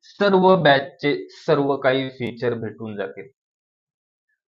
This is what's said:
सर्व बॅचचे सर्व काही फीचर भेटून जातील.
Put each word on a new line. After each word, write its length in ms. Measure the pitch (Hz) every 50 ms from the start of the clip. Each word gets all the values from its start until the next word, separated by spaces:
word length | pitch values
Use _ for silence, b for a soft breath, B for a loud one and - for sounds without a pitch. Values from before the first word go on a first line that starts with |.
| _
सर्व 540 | - - - 202 202 196 185 180 185 190
बॅचचे 720 | 180 151 147 139 135 139 - - - - 143 139 - - -
सर्व 480 | - - - - 156 143 143 139 139
काही 320 | 131 135 131 131 135 135 131
फीचर 460 | - - 123 110 110 117 127 120 117
भेटून 420 | 113 113 107 104 - 113 110 104
जातील. 320 | 101 98 95 - 98 92 - _ _ _ _ _ _ _ _ _ _ _ _ _ _ _ _ _ _ _ _ _ _ _ _